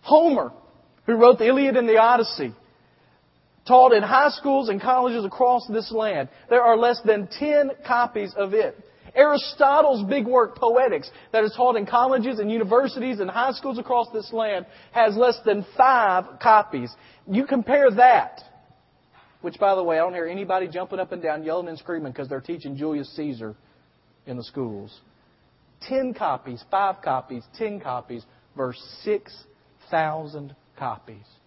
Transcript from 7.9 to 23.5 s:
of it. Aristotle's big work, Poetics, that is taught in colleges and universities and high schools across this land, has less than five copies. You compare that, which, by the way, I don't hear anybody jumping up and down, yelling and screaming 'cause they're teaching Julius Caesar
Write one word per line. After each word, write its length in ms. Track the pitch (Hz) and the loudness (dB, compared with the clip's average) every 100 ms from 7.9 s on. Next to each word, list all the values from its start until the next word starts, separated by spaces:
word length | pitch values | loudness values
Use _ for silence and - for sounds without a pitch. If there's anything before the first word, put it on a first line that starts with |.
| 240 240 226 202 | -2 -2 -4 -8
of 200 | - 196 | -6 -4
it. 200 | 208 214 - - _ - | -2 -2 -6 -20 _ -10
Aristotle's 960 | - 294 285 - - 277 285 302 247 196 | 2 4 4 -4 2 4 4 4 2 -2
big 180 | 285 220 | -4 0
work, 300 | 254 220 - | 2 0 0
Poetics, 540 | 240 240 254 165 139 - - | 0 2 2 -2 -8 -20 -4
that 120 | 220 | -2
is 80 | 214 214 | -2 0
taught 200 | 247 233 | 0 0
in 80 | |
colleges 540 | 202 240 254 262 226 220 | 0 0 2 0 -2 -4
and 120 | 208 | -4
universities 680 | 226 208 233 269 - 247 226 | -4 0 0 0 -4 -8 -6
and 80 | 185 | -6
high 240 | 214 254 | -4 -4
schools 240 | 254 277 240 | -4 -8 -10
across 300 | - 247 233 | -4 -4 -2
this 180 | 220 202 | -8 -10
land, 320 | 226 220 196 175 - - | -6 -4 -6 -10 -20 -10
has 220 | 240 226 | 0 0
less 240 | 208 247 233 | 4 0 2
than 220 | - 202 196 - | -2 -2 -4 2
five 480 | 247 254 214 185 185 - | 4 4 2 0 -4 -4
copies. 500 | - 214 208 139 120 - _ _ - | 4 4 4 -8 -10 -14 _ _ -6
You 180 | 196 | -4
compare 460 | 277 269 220 269 277 | -2 -2 0 4 4
that, 500 | 208 247 220 117 - - _ _ _ _ _ _ _ _ _ | 6 6 4 0 -12 -20 _ _ _ _ _ _ _ _ _
which, 180 | 175 165 | -14 -2
by 160 | 202 | 0
the 80 | 190 | 0
way, 140 | 175 160 | 0 0
I 40 | |
don't 140 | 170 | -2
hear 120 | 180 165 | -4 -8
anybody 420 | 185 190 190 180 | -8 -4 -4 -4
jumping 320 | 165 180 190 | -10 -10 -8
up 120 | 180 | -8
and 100 | 180 | -8
down, 200 | 165 151 | -6 -6
yelling 260 | 156 165 175 | -6 -6 -8
and 100 | 160 | -14
screaming 340 | - 165 147 | -10 -10 -10
'cause 160 | 123 135 | -12 -10
they're 120 | 135 | -10
teaching 360 | 135 170 139 139 | -10 -12 -12 -10
Julius 320 | 151 151 135 - | -6 -6 -10 -10
Caesar 380 | 151 123 110 | -10 -10 -12